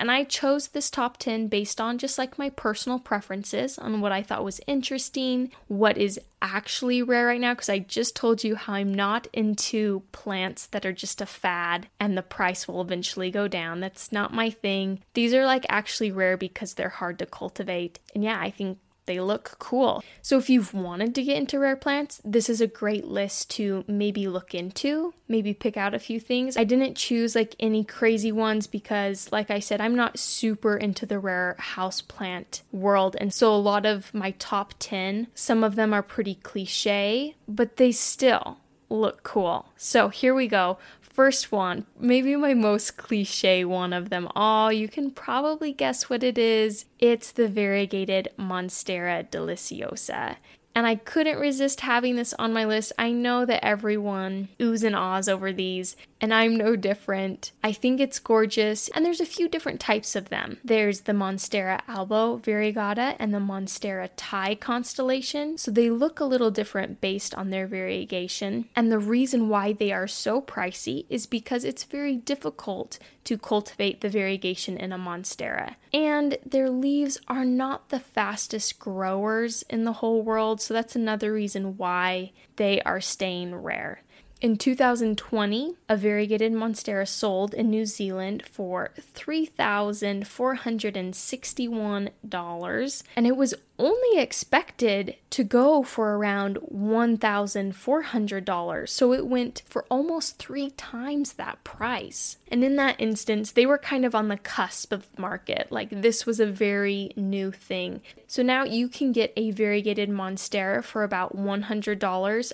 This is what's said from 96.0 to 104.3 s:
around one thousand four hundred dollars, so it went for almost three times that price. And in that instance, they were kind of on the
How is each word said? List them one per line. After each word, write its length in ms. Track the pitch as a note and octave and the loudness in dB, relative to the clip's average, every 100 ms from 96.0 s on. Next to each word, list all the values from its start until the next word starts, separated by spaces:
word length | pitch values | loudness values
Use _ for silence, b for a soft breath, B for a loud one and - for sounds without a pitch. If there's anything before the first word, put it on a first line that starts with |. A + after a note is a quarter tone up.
| G#3+ G#3 | 0 2
around 400 | G#3 G3+ G3+ G3 | 0 0 0 -4
one 540 | - G3 G#3 A3+ A#3 A3 | -6 -2 2 4 4 4
thousand 580 | G#3+ G#3 G3+ G3+ G3 | 2 2 0 -2 -4
four 280 | F#3+ - D4+ | -4 0 0
hundred 420 | D4+ A#3+ G#3 G3 | 2 -2 0 -2
dollars, 480 | G3 F3 E3+ D#3 - | -2 -2 -2 -4 -4
so 200 | - B3 | 2 4
it 140 | C4 B3+ | 4 2
went 360 | B3 A#3+ - - | 0 -2 -6 -8
for 180 | - - | -6 0
almost 480 | B3+ D#4+ E4 - - | 0 0 -2 -4 -6
three 320 | - C4+ C#4 | -8 -6 -6
times 640 | C#4 - A#3 C4 D4 C#4+ | -8 -12 -8 -4 -2 -2
that 300 | - - - | -6 -8 -10
price. 720 | - - A3+ A3 - - - - - | -14 -6 -4 -4 -6 -6 -6 -8 -2
And 140 | A#3+ | 2
in 120 | C4 C#4 | 4 4
that 200 | C4+ - | 2 2
instance, 540 | A3 G#3+ - G#3+ G#3+ | 0 0 0 0 2
they 140 | - B3+ | 4 6
were 100 | C#4+ | 4
kind 280 | - C4+ | 2 0
of 100 | B3+ | 2
on 140 | A3+ | 2
the 100 | G#3+ | 0